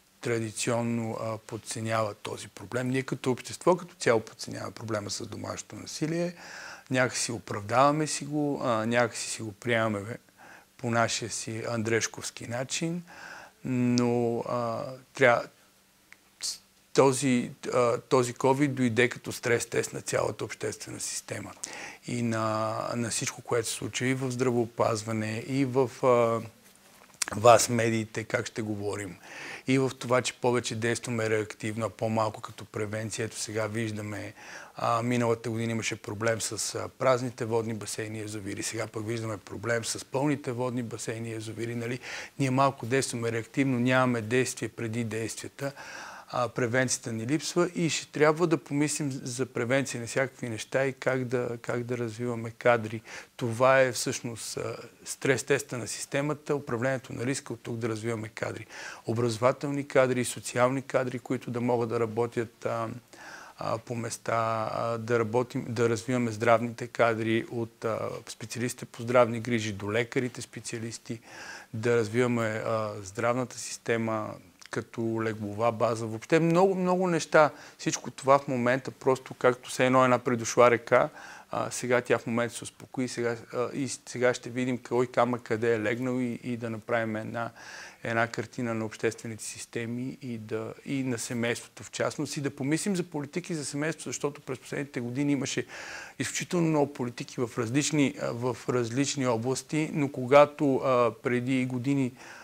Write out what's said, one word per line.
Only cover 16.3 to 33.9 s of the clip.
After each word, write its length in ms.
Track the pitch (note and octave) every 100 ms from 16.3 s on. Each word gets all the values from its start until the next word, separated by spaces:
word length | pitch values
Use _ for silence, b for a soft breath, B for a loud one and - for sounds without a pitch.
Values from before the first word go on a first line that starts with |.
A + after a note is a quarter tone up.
| _ - - - _ _
този, 580 | - C3+ B2 C#3 B2 B2 C#3 -
а, 240 | B2+ A#2+ B2
този 360 | - C3 A#2+
covid 340 | A#2 C3+ C3+ D3
дойде 420 | B2 B2+ A2+ A#2+
като 220 | - -
стрес 340 | - B2+ A#2 -
тест 280 | - A#2
на 80 | -
цялата 440 | - B2+ A#2+ A2+ A2
обществена 540 | - A2 G#2 - A#2
система 520 | - - - A2 G2+ - B B B B -
и 140 | A#2+
на, 540 | A#2+ A2+ A2 A2 A2 A2+ - A#2+
на 140 | A#2
всичко, 320 | - B2+ -
което 260 | - A#2+ A2
се 60 |
случва 320 | - A2 - B2
и 80 |
в 180 | C3 C3
здравеопазване, 1120 | B2 B2+ A#2+ A2+ - A2+ A2+ G#2+ A2 G#2+ A2 -
и 180 | C3+ C3+
в, 260 | B2+ B2 -
а, 380 | C3+ A#2+ A#2 A2+ A2 - - - - - - - - -
вас, 340 | A2+ A2 -
медиите, 540 | A#2+ A#2 A2+ G#2+ A#2
как 220 | A2 A#2+ A2
ще 160 | -
говорим, 540 | G#2+ G#2 G2+ G2+ G2+ E2+ B B B B -
и 120 | C3
в 120 | C3 -
това, 220 | A#2+ B2+
че 120 | A#2
повече 420 | - B2+ B2 A2+ A2+
действаме 540 | A#2 A#2 - A#2+ A2
реактивно, 560 | G#2+ G#2+ - A2 G#2+ A2
а 40 |
по-малко 520 | - A2+ A2 A2 -
като 240 | - - G#2+
превенция. 600 | A2 G#2+ A2 A2 - A2
Ето 140 | -
сега 280 | - G#2+ G#2+
виждаме, 640 | A2 A2+